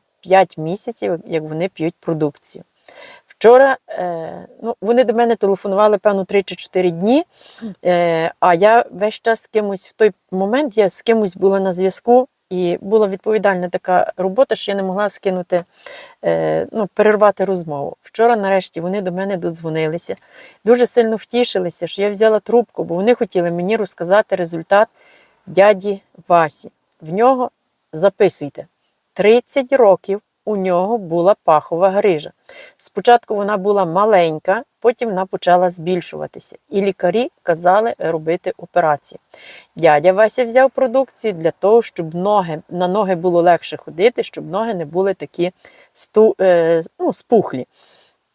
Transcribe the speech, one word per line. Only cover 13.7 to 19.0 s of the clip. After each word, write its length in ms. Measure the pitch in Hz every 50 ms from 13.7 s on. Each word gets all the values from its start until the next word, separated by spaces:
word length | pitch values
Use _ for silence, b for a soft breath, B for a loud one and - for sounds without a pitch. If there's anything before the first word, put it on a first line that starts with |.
| - 180 - - 180 180 - - -
робота, 380 | - 185 190 185 254 269 - 214
що 160 | - - 202
я 40 | 202
не 80 | 196 190
могла 260 | 185 180 202 208 196
скинути, 560 | - - - 190 185 180 175 - 185 175 175 B B B B B B B B B B B -
е, 400 | 170 165 165 160 156 156 160 - -
ну, 160 | - - 202 170 _
перервати 520 | - 208 214 214 196 208 202 - - 190
розмову. 500 | 196 190 180 165 160 147 139 139 - - -
Вчора, 340 | _ - - - 226 240 240
нарешті, 460 | 214 196 190 196 190 180 - - 170
вони 200 | 165 180 196 208